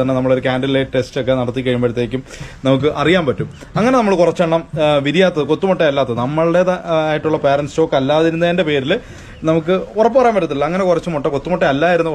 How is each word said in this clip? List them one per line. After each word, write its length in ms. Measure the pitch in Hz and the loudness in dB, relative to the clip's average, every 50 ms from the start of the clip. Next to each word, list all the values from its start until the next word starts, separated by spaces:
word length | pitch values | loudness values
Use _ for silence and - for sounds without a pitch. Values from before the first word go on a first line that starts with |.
| 127 | 2
തന്നെ 120 | 131 131 127 | 0 0 0
നമ്മളൊരു 260 | 131 131 131 127 117 | 2 2 0 0 0
ക്യാൻഡിൽ 260 | 135 127 127 131 139 135 | -2 -2 -2 -2 0 0
ലൈറ്റ് 180 | 135 131 131 - 131 | 0 -2 0 -2 -2
ടെസ്റ്റ് 220 | 123 - - 147 120 | -2 -2 -4 -4 -2
ഒക്കെ 100 | 123 131 131 123 | 0 0 0 0
നടത്തി 180 | 120 113 135 123 | -2 -4 -4 -2
കഴിയുമ്പോഴത്തേക്കും 560 | 127 123 120 123 120 113 123 120 110 123 127 131 - - - - - - - - 131 | -2 0 0 0 -2 0 -2 -4 -4 -4 -8 -8 -10 -16 -18 -16 -16 -16 -4 0 0
നമുക്ക് 220 | 135 131 131 147 - 151 143 | 2 2 2 0 0 0 0
അറിയാൻ 240 | 151 180 185 170 131 | 2 2 2 2 0
പറ്റും. 200 | 117 - 147 147 - - - - - 170 | -2 -4 -6 -8 -8 -16 -20 -6 -2 0
അങ്ങനെ 180 | 208 247 262 254 | 2 2 2 2
നമ്മൾ 160 | 226 202 196 170 175 | 2 2 2 4 4
കുറച്ചെണ്ണം, 420 | 165 165 - 180 160 165 165 165 - - 160 151 | 2 2 2 0 2 2 0 -2 -4 -4 0 0
ആ, 20 | 151 147 143 139 143 | 2 2 2 0 2
വിരിയാത്തത്, 380 | 143 139 190 180 - 156 143 127 156 | 2 4 2 2 2 0 0 0 0
കൊത്തുമുട്ട 300 | 156 - 196 180 160 170 151 | 0 2 0 2 2 2 2
അല്ലാത്തത്, 280 | 139 139 131 123 117 117 120 | 2 2 0 0 -2 -2 -2
നമ്മളുടേതായിട്ടുള്ള 1160 | 131 147 156 165 170 165 180 185 180 180 175 170 170 165 160 156 156 151 147 - 156 156 - 139 139 | -2 -2 0 0 2 2 2 2 2 0 -2 -4 -2 -2 -2 0 0 -2 -2 -2 -2 -2 0 2 2
പാരന്റ് 260 | 139 143 147 143 - | 2 2 -2 -4 -2
സ്റ്റോക്ക് 240 | - 160 160 - 143 131 | -2 0 0 0 0 0
അല്ലാതിരുന്നതിൻ്റെ 640 | 135 147 156 165 165 165 165 170 170 175 180 175 156 147 | 2 2 2 2 2 0 0 0 0 0 0 0 0 0
പേരിൽ 220 | 139 127 143 185 247 - - - - - - - - - 156 | -2 0 0 -2 -2 -4 -10 -18 -20 -18 -20 -16 -6 -2 0
നമുക്ക് 260 | 160 165 156 165 185 185 - - - 202 | 0 0 2 0 -2 -2 -2 -4 -2 0
ഉറപ്പ് 160 | 220 233 233 269 | 0 2 4 4
പറയാൻ 160 | 254 240 220 | 4 4 2
പറ്റത്തില്ല. 300 | 196 165 151 143 139 143 156 | 2 0 -2 -2 -2 -2 -2
അങ്ങനെ 160 | 175 190 196 180 | -2 -2 0 0
കുറച്ച് 220 | 170 160 - 175 165 | 0 0 0 -4 -6
മുട്ട, 120 | 143 131 160 143 | -4 -2 -2 -2
കൊത്തുമുട്ട 280 | 139 - 165 180 170 180 160 139 | -2 -2 -2 -2 0 2 2 2
അല്ലായിരുന്നു, 380 | 139 160 175 175 170 165 165 151 | 2 2 2 2 2 0 0 0